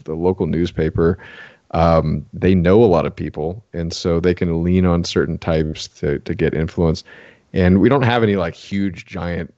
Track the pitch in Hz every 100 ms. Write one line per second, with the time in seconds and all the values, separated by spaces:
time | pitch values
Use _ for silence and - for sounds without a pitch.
0 | - 80 90 92 85 80 85 - 80 87
1 | 82 92 - - - - _ - 85 82
2 | 78 80 - - 92 95 85 104 117 80
3 | 73 - 76 - 78 104 - 82 85 -
4 | 90 85 87 90 90 82 87 92 92 87
5 | 82 92 71 78 - 80 78 - - -
6 | 78 69 - 80 80 76 80 - 82 78
7 | - - - _ _ - 90 95 117 139
8 | 123 120 110 98 85 - - 98 98 85
9 | - 92 87 87 85